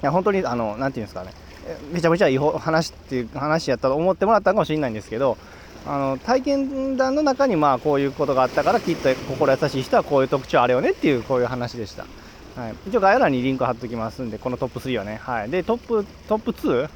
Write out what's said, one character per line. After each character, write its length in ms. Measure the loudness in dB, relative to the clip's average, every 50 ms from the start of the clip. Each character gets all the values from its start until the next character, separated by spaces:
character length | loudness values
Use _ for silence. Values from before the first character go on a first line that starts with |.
| 0
い 20 |
や、 60 | 0
本 140 | 0 2 0
当 80 | 2 0
に、 120 | 0 0
あ 100 | -2 -2
の、 220 | -2 -2 -4 -4
な 120 | -4 -4 -4
ん 40 | -4
て 60 | -6
い 40 | -8
う 20 |
ん 20 |
で 20 | -8
す 60 | -10
か 80 | -12 -14
ね。 100 | -14 -16 -18 -20 -20 -20 -18 -14
え、 100 | -14 -14 -12 -12 -8 -6
め 80 | 0
ち 60 | 2
ゃ 40 | 2
め 80 | 4 4
ち 40 | 4
ゃ 60 | 4
い 60 | 4
い 40 | 2
ほ-、 120 | 2 2 0 0
話 320 | -2 0 0 0 0 -2
っ 20 | -8
て 240 | -16 -12 -6 -4
い 40 | -4 -4
う、 60 | -4 -6
話 360 | -6 -2 0 0 0 2 0
や 60 | -2
っ 20 | 0
た 100 | 2 0
と 60 | 2
思 180 | 2 2 0 2
っ 40 |
て 100 | 2 2
も 60 | 4 4
ら 60 | 4
っ 40 | 4
た 100 | 2 2
か 40 |
も 80 | 2 2
し 80 | 0 0
れ 60 | -2
な 100 | 0 -2
い 20 |
ん 40 | -4
で 60 | -6
す 80 | -8 -6
け 100 | -4 0
ど、 180 | 2 0 0 0 -6 -20 -20 -20 -20 -20 -20 -16 -8
あ 120 | -6 -4 -2
の、 200 | -2 -2 -2 -4
体 240 | 0 0 0 0 2
験 540 | 0 0 0 -2 -2 -4 -4 -4 -4 0
談 180 | 0 0 0 2
の 80 | 2 2
中 240 | 0 2 2 2
に、 100 | 2 2
ま 180 | 4 4 4 2
あ、 40 | 2
こ 160 | 2 2 2
う 60 | 2
い 60 | 2
う 60 | 0 0
こ 140 | -2 0
と 80 | 2 4
が 80 | 2 2
あ 40 |
っ 20 | 2
た 140 | 2 2 2
か 80 | 4 2
ら、 80 | 2
き 120 | 2 0 -4
っ 40 |
と 180 | 0 2 0 0 0 -2 -8
心 240 | -2 0 2 2 4
優 160 | 2 2 -2
し 120 | -2 -2
い 20 | -2
人 140 | 2 2
は 80 | 2 2
こ 140 | 4 2 2
う 40 | 4
い 20 |
う 40 | 4
特 180 | 2 -2 -2
徴 140 | 2 2 4
あ 60 | 4
る 60 | 4 4
よ 60 | 2
ね 100 | 2 0
っ 40 | 0
て 140 | 0 2 2
い 40 | 2
う、 100 | 2 0
こ 140 | 0 0
う 40 | 0
い 40 | 2
う 20 |
話 300 | 0 -2 -4 -6 -8 -6
で 100 | -10 -10
し 60 | -10 -10
た。 120 | -14 -16 -16 -16 -20 -20 -20 -20 -20 -20 -18 -14
は 120 | -10 -10 -10
い。 60 | -10 -10 -10 -2
一 80 | 0
応 40 | 2
概 140 | 4 6 6
要 60 | 6
欄 120 | 4 4 2
に 100 | 2 0
リ 100 | 0 0
ン 60 | 0
ク 60 | 0
貼 80 | -2 -2
っ 40 |
と 120 | -4 -6 -8
き 80 | -6
ま 140 | -6 -6 -6
す 120 | -6 -8 -8
ん 80 | -8
で、 80 | -8 -6
こ 120 | -6 -6
の 60 | -4
ト 100 | -4 -4
ッ 20 | -6
プ 100 | -6 -8
ス 80 | -6 -4
リ 60 | -4
ー 40 | -4
は 60 | -4
ね。 160 | -6 -8 -10 -8
は 220 | -6 -6 -4 -4
い。 60 | -2
で、 120 | -2 -4 -2
ト 140 | -2 -4
ッ 20 | -4
プ、 260 | -2 -2 -2 -2 -2 -4 -10 -20 -4 -4
ト 80 | -4
ッ 20 | -2
プ 120 | -2 -6 -6
ツ 160 | -4 -2 0
ー？ 220 | 0 0 0 -2 -8